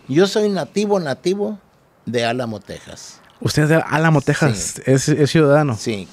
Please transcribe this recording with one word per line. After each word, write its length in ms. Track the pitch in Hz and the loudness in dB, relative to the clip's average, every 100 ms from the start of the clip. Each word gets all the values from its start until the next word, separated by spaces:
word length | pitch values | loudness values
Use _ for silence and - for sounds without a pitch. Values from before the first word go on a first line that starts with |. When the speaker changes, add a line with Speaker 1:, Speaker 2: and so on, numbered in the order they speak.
| - | -4
Speaker 1:
Yo 180 | 135 196 | 2 2
soy 220 | 240 208 | 2 0
nativo, 500 | 190 147 202 208 202 | -2 -4 -4 0 -2
nativo 580 | 156 127 175 196 208 208 _ _ _ _ - | -2 -4 -4 -2 -4 -8 _ _ _ _ -6
de 180 | 120 | -2
Álamo, 360 | 117 123 120 107 | -2 -2 -4 -8
Texas. 600 | - 82 - - - - - - | -12 -16 -16 -20 -20 -20 -20 -6
Speaker 2:
¿Usted 240 | - - | -4 0
es 40 | 151 | 2
de 80 | 160 | 2
Álamo, 440 | - 151 160 156 | 0 0 2 2
Texas? 540 | 131 147 151 104 - - | 2 0 0 0 -6 -8
Speaker 1:
Sí. 60 | - | 0
Speaker 2:
¿Es, 220 | 131 - | 2 2
es 220 | 147 143 | 2 2
ciudadano? 460 | 165 147 143 147 107 | 4 4 4 2 -2
Speaker 1:
Sí, 320 | - 104 92 | -6 -6 -8